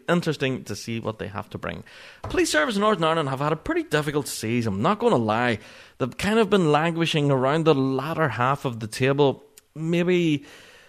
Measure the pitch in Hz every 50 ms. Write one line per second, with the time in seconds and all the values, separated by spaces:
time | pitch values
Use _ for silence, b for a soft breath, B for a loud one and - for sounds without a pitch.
0 | - - 170 175 - 170 143 - 139 131 127 - - - 104 - - 117 117 117
1 | - 107 110 - 92 98 98 101 98 - - 95 - 85 85 92 - B B B
2 | B B B B B - - 370 330 - - 302 302 262 202 196 208 214 214 160
3 | 165 160 160 165 147 135 139 127 156 151 160 151 - - 330 349 320 - 151 151
4 | 147 151 143 151 131 - - - - 110 120 123 110 110 95 98 120 175 208 208
5 | 233 240 185 123 113 107 107 117 123 123 110 101 B B B B B B B B
6 | 131 120 - - - 196 220 233 220 190 208 196 170 151 147 147 160 170 165 165
7 | 165 151 - 156 147 143 139 131 127 135 147 165 156 160 151 135 135 135 135 131
8 | 131 160 165 160 160 135 107 117 123 131 139 - - 135 117 110 113 107 - -
9 | 127 135 139 139 143 135 - - - - - - _ _ - 151 160 165 175 170
10 | 175 180 180 175 170 160 147 139 B B B B B B B B B